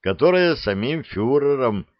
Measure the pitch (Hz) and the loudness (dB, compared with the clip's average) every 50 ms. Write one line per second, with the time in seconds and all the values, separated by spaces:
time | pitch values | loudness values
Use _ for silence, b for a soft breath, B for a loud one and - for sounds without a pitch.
0 | - 95 95 - 139 175 180 180 180 175 160 - - 104 101 98 104 127 156 160 | -4 -4 -2 2 2 4 4 4 2 2 0 0 -2 -4 -2 -2 -2 -4 -4 -6
1 | 143 - - 185 107 117 135 147 139 143 143 135 131 117 107 98 85 _ _ | -8 -8 -6 -4 -2 0 2 2 2 2 0 2 0 -2 -2 -4 -8 _ _